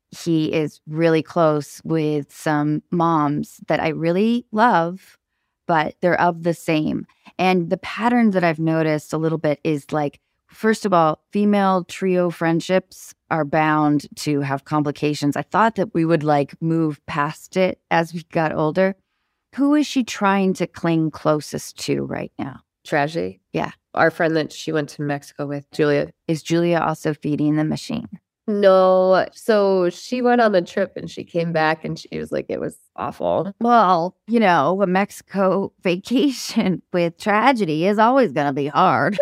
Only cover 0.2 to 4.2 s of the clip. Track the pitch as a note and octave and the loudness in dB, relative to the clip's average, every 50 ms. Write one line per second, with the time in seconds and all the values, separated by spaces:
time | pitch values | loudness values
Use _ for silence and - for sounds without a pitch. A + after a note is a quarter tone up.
0.2 | - E3+ E3 D#3+ D#3 - - E3 D3+ D3 - - _ D#3 D3+ D#3+ E3 E3 D#3+ D#3 | -4 -2 0 0 0 0 0 -2 -2 -4 -6 -12 _ -8 -2 0 2 2 2 2
1.2 | D3 - - F3+ E3 D#3 D3+ D3+ C#3+ - - - - D#3 D#3+ D#3+ D3+ D3+ D3+ D3 | 0 -2 0 2 2 2 2 0 -2 -8 -12 -12 -6 -4 -2 -2 0 -2 -2 -4
2.2 | C#3+ - - - - D#3+ D3+ D3 D3 D3+ D3+ D#3 - _ F#3 F3 E3 E3+ E3 D#3 | -6 -8 -12 -8 -4 -2 -2 0 0 0 -2 -4 -4 _ -2 0 0 2 2 2
3.2 | D3 C#3+ D3 D3 - - - - - - E3 - - D#3+ D3 D3 D#3+ E3 E3+ F#3+ | 0 0 -2 -4 -6 -8 -12 -12 -6 -4 -2 -2 -2 -2 -4 -2 -2 0 0 2